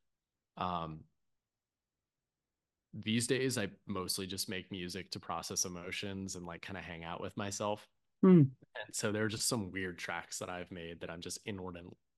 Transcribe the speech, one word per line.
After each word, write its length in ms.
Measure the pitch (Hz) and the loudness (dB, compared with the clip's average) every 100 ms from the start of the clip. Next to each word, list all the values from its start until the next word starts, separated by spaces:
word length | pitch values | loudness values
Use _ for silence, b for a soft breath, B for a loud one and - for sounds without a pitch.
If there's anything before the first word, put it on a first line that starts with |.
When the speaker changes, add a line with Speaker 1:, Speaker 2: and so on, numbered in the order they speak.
| _ _ _ _ _ - | _ _ _ _ _ -4
Speaker 1:
Um, 460 | 90 87 80 78 - _ _ _ _ _ _ _ _ _ _ _ _ _ _ _ _ _ _ | -2 -2 -4 -8 -14 _ _ _ _ _ _ _ _ _ _ _ _ _ _ _ _ _ _
these 340 | 110 104 113 117 | -8 0 2 4
days, 300 | 127 131 117 | 2 2 0
I 100 | 101 98 - | -2 -6 -6
mostly 400 | 95 90 - 95 | -4 -2 -4 -4
just 240 | 95 - | -4 -4
make 220 | 92 90 | -6 -6
music 400 | 98 90 92 90 | -6 -6 -6 -8
to 80 | 101 | -10
process 460 | - 85 85 95 95 | -6 -6 -4 -2 -2
emotions 680 | 90 90 90 101 95 95 90 | -4 -8 -6 -6 -6 -6 -8
and, 100 | 87 | -10
like, 160 | 85 | -10
kinda 200 | - 98 | -10 -10
hang 220 | 82 85 | -8 -8
out 180 | 82 87 | -8 -6
with 160 | 95 - | -6 -4
myself. 500 | 101 98 104 104 - _ _ - | -4 -2 -2 -4 -8 _ _ 6
Speaker 2:
Hmm. 200 | 190 180 135 - - 120 | 12 12 12 6 -14 -12
Speaker 1:
And 180 | 107 | -8
so 180 | - 110 | -4 0
there 140 | 104 110 | 0 0
are 40 | |
just 180 | 107 - | 0 0
some 240 | 123 95 | 0 -2
weird 280 | 90 92 85 | -4 -6 -6
tracks 400 | - 85 - - | -6 -6 -6 -10
that 100 | 95 | -8
I've 220 | 90 90 | -8 -8
made 300 | 92 82 82 | -10 -10 -10
that 100 | 90 | -10
I'm 100 | 85 | -8
just 240 | 87 - - | -8 -10 -8
inordin-, 480 | 98 92 87 87 - _ | -8 -8 -10 -14 -18 _